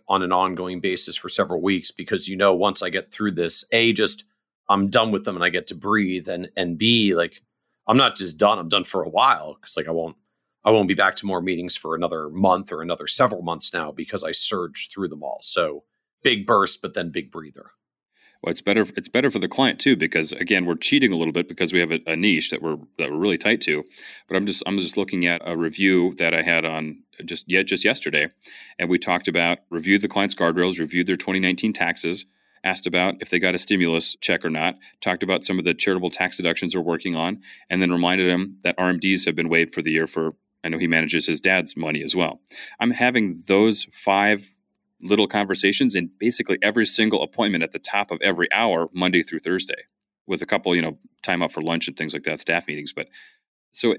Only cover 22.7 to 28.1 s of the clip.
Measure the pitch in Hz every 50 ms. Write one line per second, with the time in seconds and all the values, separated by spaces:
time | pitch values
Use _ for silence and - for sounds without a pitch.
22.7 | 76 76 71 - _ - 80 69 73 78 92 104 90 78 - 104 113 107 - -
23.7 | 76 76 76 - - - - - - - _ - 95 95 101 101 92 - - -
24.7 | 98 98 90 82 - 104 98 92 - 90 87 87 85 85 - - 85 82 85 82
25.7 | 78 - 98 95 95 90 87 90 90 - 87 82 82 82 80 85 85 82 80 80
26.7 | 80 80 80 78 76 - _ _ _ - 80 82 85 78 - - 90 92 95 -
27.7 | 98 - - 104 120 - - -